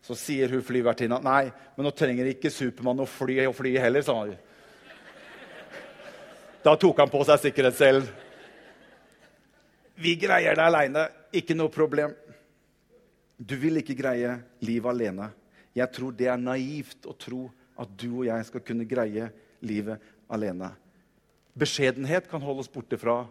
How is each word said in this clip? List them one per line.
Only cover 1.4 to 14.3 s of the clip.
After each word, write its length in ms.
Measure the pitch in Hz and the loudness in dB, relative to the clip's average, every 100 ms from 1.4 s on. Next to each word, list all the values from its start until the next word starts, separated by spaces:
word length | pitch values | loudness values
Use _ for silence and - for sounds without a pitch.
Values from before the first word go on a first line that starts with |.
| 135 - - - | 2 -6 -20 -6
men 120 | 143 | -6
nå 60 | - | 0
trenger 340 | 143 123 127 | 0 0 -2
ikke 240 | 131 156 | -2 -4
Superman 480 | - 127 - 123 127 | -2 -6 -4 -4 -2
å 80 | 131 | -4
fly 300 | - 127 131 131 | -4 -2 2 0
og 100 | 120 | 0
fly 160 | 131 127 | 0 2
heller», 240 | 123 135 147 | 4 2 2
sa 140 | 117 | -2
han. 180 | 104 92 - - - - - - - - - - - - - - - - - - - - - - | -4 -10 -18 -20 -20 -20 -20 -20 -20 -20 -20 -20 -20 -20 -18 -18 -18 -20 -20 -20 -20 -20 -20 0
Da 160 | 151 156 | 4 6
tok 240 | 185 151 | 6 6
han 100 | 143 | 4
på 140 | 143 143 | 4 6
seg 220 | 147 143 | 6 4
sikkerhetsselen. 600 | 139 127 123 139 135 127 - - - - - - - - - _ _ _ _ _ _ _ _ _ - | 2 2 6 6 6 2 -10 -20 -20 -20 -20 -20 -20 -20 -20 _ _ _ _ _ _ _ _ _ -4
«Vi 160 | 165 170 | 0 0
greier 320 | 196 180 165 | 4 4 4
det 160 | 151 165 | 4 6
alene, 400 | 165 139 143 160 - - | 6 2 2 -2 -4 -4
ikke 240 | 185 - 165 | -4 0 0
noe 160 | 156 | 0
problem.» 400 | 160 156 147 147 - - - _ _ _ _ _ _ _ _ _ _ | 2 2 2 -2 -6 -20 -20 _ _ _ _ _ _ _ _ _ _
Du 160 | 110 135 | -10 -2
vil 160 | 151 160 | 0 0
ikke 200 | - 131 | -2 -4
greie 340 | 135 123 120 | -2 -2 -2